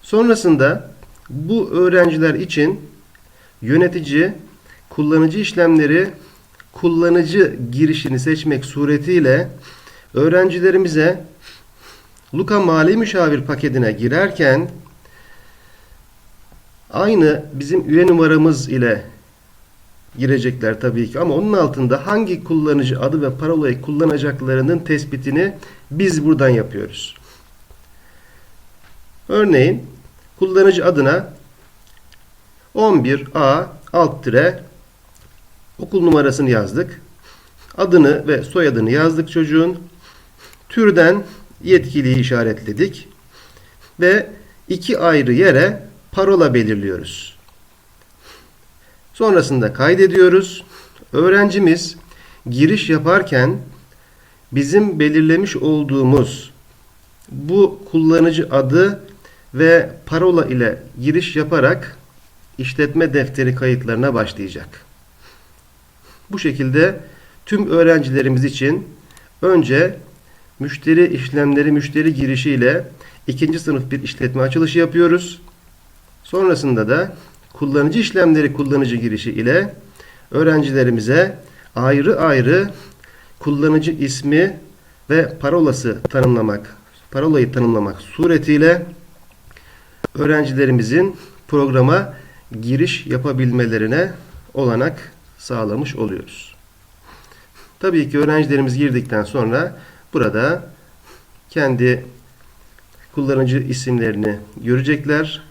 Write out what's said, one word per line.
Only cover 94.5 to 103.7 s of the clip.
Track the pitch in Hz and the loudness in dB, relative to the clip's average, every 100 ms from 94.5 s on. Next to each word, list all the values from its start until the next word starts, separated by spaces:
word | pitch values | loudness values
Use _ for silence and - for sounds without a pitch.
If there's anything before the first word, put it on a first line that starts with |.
olanak | 135 131 117 147 165 - - _ _ | -4 -2 0 -4 -6 -20 -20 _ _
sağlamış | - 120 107 110 127 117 | -10 -6 -4 -6 -8 -6
oluyoruz. | 107 92 - - - - _ _ _ _ - - - - _ - - _ | -6 -8 -12 -20 -20 -20 _ _ _ _ -20 -20 -20 -20 _ -20 -20 _
Tabii | 190 170 135 | -2 0 0
ki | 143 | 0
öğrencilerimiz | 151 156 147 139 135 127 | 0 0 0 0 0 -2
girdikten | 143 123 123 110 | 0 -2 -2 -4
sonra | 101 139 113 127 175 - - - _ | -4 -4 -2 -2 -4 -10 -20 -20 _
burada | 156 113 107 135 175 - - _ _ - - _ - _ | -4 -2 -2 -2 -4 -8 -20 _ _ -20 -20 _ -20 _
kendi | 160 135 120 123 123 - - _ _ - _ - _ _ - - | -4 -2 0 0 0 -6 -20 _ _ -20 _ -20 _ _ -20 -12
kullanıcı | - 135 131 127 127 | -6 -2 0 0 -2
isimlerini | 127 | -4